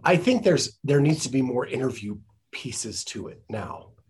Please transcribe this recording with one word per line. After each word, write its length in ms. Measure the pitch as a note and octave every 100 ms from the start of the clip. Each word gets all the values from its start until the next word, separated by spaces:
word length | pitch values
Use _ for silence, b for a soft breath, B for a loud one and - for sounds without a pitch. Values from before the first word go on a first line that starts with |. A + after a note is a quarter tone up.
I 120 | D#3 F3
think 260 | B3 B3
there's, 340 | F#3+ D3 - -
there 180 | C3+ C#3+
needs 220 | D3 D3+
to 60 | B2
be 120 | C3
more 240 | B2+ B2 B2+
interview 520 | C3 C3 A2 G#2 F#2+ - _ _
pieces 520 | - B2 A2 A2 G2+ -
to 220 | G#2+ F#2
it 140 | - -
now. 400 | G#2+ F2+ E2 - _ _